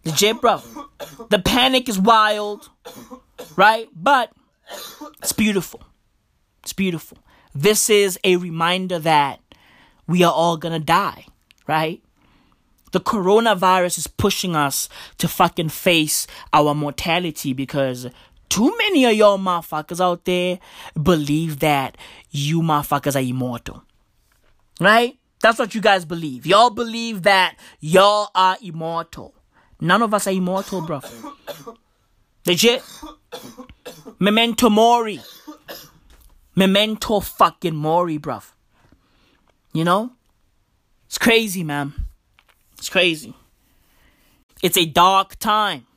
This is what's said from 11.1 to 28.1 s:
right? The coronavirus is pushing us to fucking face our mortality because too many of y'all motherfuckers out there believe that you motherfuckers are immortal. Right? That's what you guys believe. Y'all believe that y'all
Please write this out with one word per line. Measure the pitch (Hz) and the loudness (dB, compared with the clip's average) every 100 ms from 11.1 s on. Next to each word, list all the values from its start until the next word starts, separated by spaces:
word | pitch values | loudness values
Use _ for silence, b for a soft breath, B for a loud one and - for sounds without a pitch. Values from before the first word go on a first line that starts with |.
| - - _ _ _ - | -8 -20 _ _ _ -4
right? | 156 160 180 _ _ _ _ _ _ _ _ _ | -2 -2 -8 _ _ _ _ _ _ _ _ _
The | 180 | -4
coronavirus | - 214 185 214 226 190 185 185 180 170 | -2 -2 2 4 2 2 2 2 0 -4
is | - | -8
pushing | - 202 - 185 | -2 -2 -2 -4
us | 160 143 - - B B B | -2 -2 -4 -10 B B B
to | 170 | -6
fucking | - 175 - 160 | 2 2 2 -6
face | - 190 165 151 - - B B | -2 2 2 2 -4 -6 B B
our | 156 151 147 | 2 2 0
mortality | 147 - 175 170 175 - 143 | -4 -6 -4 -2 -4 -6 -6
because | 131 135 147 135 123 123 b b b _ | -6 -4 -4 -4 -6 -12 b b b _
too | 180 262 466 | 0 0 0
many | 415 339 | 0 4
of | 247 | 4
y'all | 214 208 196 | 6 4 4
motherfuckers | 190 175 - 156 156 170 | -2 -4 -4 -8 -8 -2
out | 185 175 - | -2 -2 -4
there | 180 180 180 B B B - | -2 -2 -6 B B B -2
believe | 151 165 143 151 165 143 | 2 2 2 -2 -2 -2
that | 156 143 127 - B B B | 0 0 -4 -12 B B B
you | 143 143 165 | -6 -2 -2
motherfuckers | 165 147 147 143 143 135 | 0 -2 0 -2 -2 -2
are | 127 | -2
immortal. | 127 123 117 - - _ _ _ _ _ _ _ _ _ - | -4 -6 -8 -12 -18 _ _ _ _ _ _ _ _ _ -2
Right? | 180 226 240 - _ _ | 4 4 2 -6 _ _
That's | 165 220 | 0 0
what | 226 | -4
you | 220 | 0
guys | 208 190 160 | 2 2 0
believe. | 170 156 127 151 | -10 -8 -8 2
Y'all | 202 240 | 4 4
believe | 220 233 233 233 208 | 2 -8 -6 -8 -2
that | 185 190 175 - B B | 2 4 2 -4 B B
y'all | 151 185 202 | 4 6 6